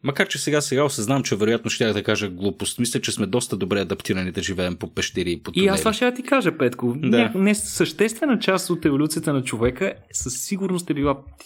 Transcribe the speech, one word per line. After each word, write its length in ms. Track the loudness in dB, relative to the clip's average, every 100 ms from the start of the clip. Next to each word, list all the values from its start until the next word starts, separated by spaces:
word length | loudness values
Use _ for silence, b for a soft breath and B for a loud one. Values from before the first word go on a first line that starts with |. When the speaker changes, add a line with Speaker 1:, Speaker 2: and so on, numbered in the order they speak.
Speaker 1:
макар 240 | -4 -2 -2
че 100 | 0
сега, 220 | 0 0
сега 240 | 2 2
осъзнавам, 380 | 2 0 0 0
че 140 | 2 0
вероятно 340 | 2 2 0
щях 220 | 0 0
да 100 | 0
кажа 260 | 0 0 0
глупост. 480 | -2 -4 -2 -6 -2
Мисля, 220 | -2 -2
че 120 | -4
сме 140 | -2 0
доста 300 | 0 -2 -4
добре 240 | 0 0
адаптирани 520 | 0 -4 -2 -2 -2
да 100 | -4
живеем 340 | -4 -2 -2 -2
по 180 | -6
пещери 380 | -4 -4 -2 -2
и 100 | -4
по 80 | -4
Speaker 2:
И 100 | 2
аз 40 |
Speaker 1:
тунели. 140 | 2 4
Speaker 2:
това 140 | 0
ще 120 | 2
я 100 | 0
ти 80 | 0
кажа, 360 | 0 2 2 2
Петко. 360 | 0 2 -2 0
Speaker 1:
Да. 200 | 4 4
Speaker 2:
Ня-, 180 | 4
не, 200 | 4 2
съществена 840 | 2 -2 0 0 2 0 2 0 2
част 320 | 2 0 0
от 140 | 0
еволюцията 480 | 2 2 2 0 0
на 100 | 0
човека 500 | -2 0 0 0 -4 -4 -10
със 280 | -8 -6 -6
сигурност 500 | -6 -4 -2 -2 -2
е 40 |
била 240 | 0 0 0 -6 -20